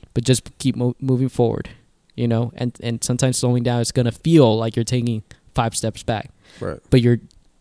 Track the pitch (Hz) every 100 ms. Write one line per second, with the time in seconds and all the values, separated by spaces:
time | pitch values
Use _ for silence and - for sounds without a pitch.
0 | - - 120 127 - - 135 120 123 123
1 | 135 127 131 - 117 110 - - _ _
2 | _ - 120 113 120 - 123 - 120 113
3 | - 127 131 127 123 123 120 120 117 -
4 | 117 113 160 165 123 110 117 113 113 127
5 | 117 110 - - _ - 113 - 113 -
6 | - 110 - _ _ - - 76 - 131
7 | 120 120 - _ _ _